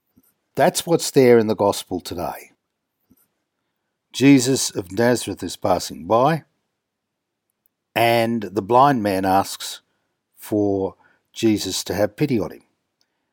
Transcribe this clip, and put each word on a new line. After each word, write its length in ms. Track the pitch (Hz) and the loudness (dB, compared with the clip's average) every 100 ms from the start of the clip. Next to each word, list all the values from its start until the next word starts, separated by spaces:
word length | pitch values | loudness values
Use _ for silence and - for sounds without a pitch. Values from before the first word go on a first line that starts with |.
| _ _ _ _ _ | _ _ _ _ _
That's 320 | - 151 - - | 0 0 0 -2
what's 240 | 160 - | -2 0
there 280 | - 123 120 | 4 6 6
in 80 | 107 | 4
the 80 | |
gospel 460 | 101 101 - - 90 | 0 0 -2 -6 -10
today. 520 | - 90 78 - - _ _ _ _ _ _ _ _ _ _ _ _ _ _ _ _ | -10 -10 -10 -10 -18 _ _ _ _ _ _ _ _ _ _ _ _ _ _ _ _
Jesus 580 | - 135 139 120 127 - | 2 6 6 4 -2 -4
of 220 | - 92 | -8 -8
Nazareth 500 | 98 120 120 - 95 | -2 0 0 -4 -10
is 140 | 87 - | -10 -6
passing 500 | 101 87 - 67 82 | -2 -2 -4 -10 -2
by, 380 | 113 135 160 - _ _ _ _ _ _ _ _ _ _ _ _ _ _ | 0 2 -2 -8 _ _ _ _ _ _ _ _ _ _ _ _ _ _
and 480 | 107 117 117 113 117 | 0 2 2 2 -2
the 200 | 101 101 | -6 -6
blind 400 | 98 123 139 131 | 2 4 4 2
man 220 | 104 95 | -2 -2
asks 560 | 95 95 98 - - - _ _ _ _ _ _ | 2 0 0 -6 -14 -16 _ _ _ _ _ _
for 580 | - 107 104 98 95 - _ _ _ | -6 -2 -2 -2 -6 -10 _ _ _
Jesus 520 | - 110 104 95 90 | -4 0 0 -4 -8
to 100 | - | -6
have 220 | 90 104 - | -2 -4 -2
pity 220 | 147 120 | -4 -2
on 100 | 82 | -4
him. 140 | - _ _ _ _ _ _ _ | -12 _ _ _ _ _ _ _